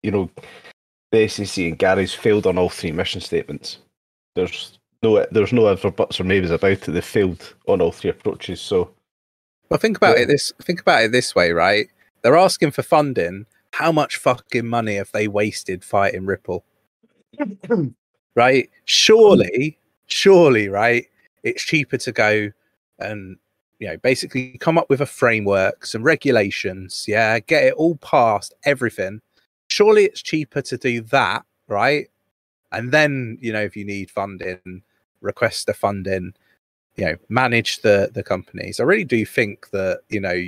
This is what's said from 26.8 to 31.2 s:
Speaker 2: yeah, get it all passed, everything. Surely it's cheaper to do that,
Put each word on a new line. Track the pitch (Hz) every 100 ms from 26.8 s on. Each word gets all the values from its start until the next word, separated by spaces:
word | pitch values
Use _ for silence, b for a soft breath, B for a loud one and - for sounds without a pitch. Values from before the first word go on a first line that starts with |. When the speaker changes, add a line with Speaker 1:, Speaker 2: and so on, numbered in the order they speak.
| 92 - -
Speaker 2:
yeah, | 104 110 113
get | - 156
it | 131 156
all | 160 160
passed, | - 151 117 101 - _ 147
everything. | 135 120 - 95 107 _ _ _ _ _
Surely | - 208 214
it's | 196 -
cheaper | - 156 143 147
to | - 120
do | 131 120
that, | 113 135